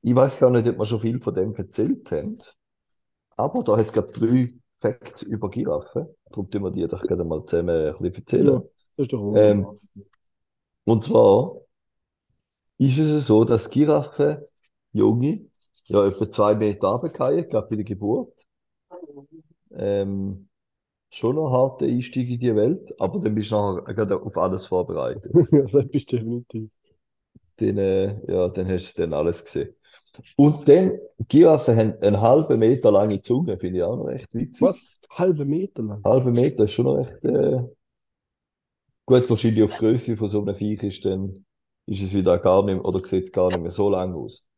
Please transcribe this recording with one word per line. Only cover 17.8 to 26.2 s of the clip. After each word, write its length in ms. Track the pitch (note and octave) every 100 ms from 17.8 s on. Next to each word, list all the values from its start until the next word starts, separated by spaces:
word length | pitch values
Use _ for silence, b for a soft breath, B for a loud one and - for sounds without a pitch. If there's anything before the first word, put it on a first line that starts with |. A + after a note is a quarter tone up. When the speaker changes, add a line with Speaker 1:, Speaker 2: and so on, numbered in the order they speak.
Speaker 1:
Geburt. 600 | G#2 G2 G2+ B2 A#3 _ _ _ _ _ _ - E4 C#4+ C#4 E4 _ _ _
Ähm, 760 | - G2+ G2+ G2 G2 G2 F#2+ - _ _ _ _ _ _
schon 240 | - A2+ D3
noch 140 | D3+
harte 360 | B2+ C3+ - C#3
Einstieg 420 | A#2+ B2 B2+ B2
in 80 | A#2+
die 140 | B2
Welt, 400 | G#2+ A2+ F#3 - -
aber 180 | F#2+ -
dann 160 | A2
bist 160 | G#2+ G#2
du 60 | G#2+
nachher 380 | G2+ F2+ -
gerade 260 | F#2+ G#2 G2
auf 140 | - -
alles 300 | F#2 F#2 -
vorbereitet. 680 | F2+ F2 E2+ B1+ D#2+ -
Speaker 2:
<laughs> 160 | F3 -
Ja, 120 | D3
das 260 | C3+ C#3 -
bist 240 | C#3+ -
du 40 |
definitiv. 520 | B2